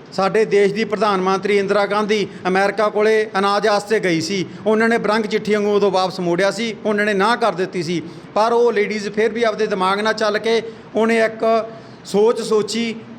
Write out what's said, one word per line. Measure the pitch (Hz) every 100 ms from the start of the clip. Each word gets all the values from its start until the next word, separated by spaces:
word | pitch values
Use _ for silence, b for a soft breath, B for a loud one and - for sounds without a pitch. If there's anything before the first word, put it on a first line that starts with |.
| -
ਸਾਡੇ | - 190 202 202
ਦੇਸ਼ | 202 202
ਦੀ | 214
ਪ੍ਰਧਾਨ | 220 208 214 196
ਮੰਤਰੀ | 185 190 196 202
ਇੰਦਰਾ | 196 202 196
ਗਾਂਧੀ | 202 208 214 208 B -
ਅਮਰੀਕਾ | 190 202 202 208
ਕੋਲੇ | 214 214 220 214 190
ਅਨਾਜ | 196 202 214
ਵਾਸਤੇ | 202 202 220
ਗਈ | 180 165
ਸੀ, | 160 196 165 B 202
ਉਹਨਾਂ | 220 226
ਨੇ | 233
ਬਰੰਕ | 214 214 208
ਚਿੱਠੀ | 214 196
ਵਾਂਗੂ | 208 208 202
ਉਦੋਂ | 196
ਵਾਪਸ | 185 185 -
ਮੋੜਿਆ | 175 170 196
ਸੀ, | 196 233 208 214
ਉਹਨਾਂ | 208 208
ਨੇ |
ਨਾ | 196 220 240
ਕਰ | 226
ਦਿੱਤੀ | 170 185 185
ਸੀ, | 160 175 - B B
ਪਰ | 202 226
ਉਹ | 233 240
ਲੇਡੀਜ਼ | 208 208 214 202
ਫਿਰ | 208 226
ਵੀ | 220
ਆਪਦੇ | 226 202 214
ਦਿਮਾਗ | 196 185 196
ਨਾਲ | 214
ਚੱਲ | 220 214 208
ਕੇ | 220 226 220 B B -
ਉਹਨੇ | 226 226
ਇੱਕ | 220 220 226 226 220 B B B -
ਸੋਚ | 196 220 240
ਸੋਚੀ | 220 214 208 226 233 214 -